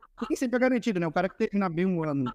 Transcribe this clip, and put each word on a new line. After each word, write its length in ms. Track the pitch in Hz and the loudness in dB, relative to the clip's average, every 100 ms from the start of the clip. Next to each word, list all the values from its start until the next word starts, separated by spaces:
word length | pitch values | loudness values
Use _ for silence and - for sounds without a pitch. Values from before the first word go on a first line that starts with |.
| - - | -20 -10
porque 200 | 233 302 | -6 -4
sempre 200 | 254 247 | -2 2
é 40 | |
garantido, 400 | 254 247 233 180 | 2 2 0 0
né? 60 | 170 | 0
O 60 | |
cara 160 | 180 185 | 0 -2
que 80 | - | 0
termina 320 | 220 202 190 | -2 0 0
bem 180 | 160 190 | 0 0
um 160 | 175 | 0
ano, 280 | 156 139 123 | 0 0 -2